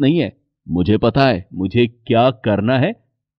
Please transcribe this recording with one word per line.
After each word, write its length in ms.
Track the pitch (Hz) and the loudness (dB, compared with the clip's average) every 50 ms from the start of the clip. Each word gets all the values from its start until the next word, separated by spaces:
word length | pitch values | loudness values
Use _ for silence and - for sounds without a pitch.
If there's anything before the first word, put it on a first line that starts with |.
नहीं 180 | 139 135 170 170 | 0 0 2 0
है, 180 | 127 92 - _ _ _ _ _ _ - | -2 -4 -6 _ _ _ _ _ _ -6
मुझे 280 | 78 87 90 104 107 107 | -4 -2 0 0 0 0
पता 300 | - 117 110 143 139 131 | 0 0 0 2 2 2
है 200 | 110 90 92 _ - | 0 -2 -6 _ -10
मुझे 340 | 90 95 95 92 120 120 117 | -6 -6 -4 0 0 0 0
क्या 440 | - _ _ - 117 113 120 131 | -2 _ _ -2 0 2 2 2
करना 480 | 131 - - 117 104 98 104 113 131 127 | 0 -2 -4 -2 -2 -2 0 -2 0 0
है 240 | 135 196 233 _ _ _ _ _ _ _ _ | -2 -2 -4 _ _ _ _ _ _ _ _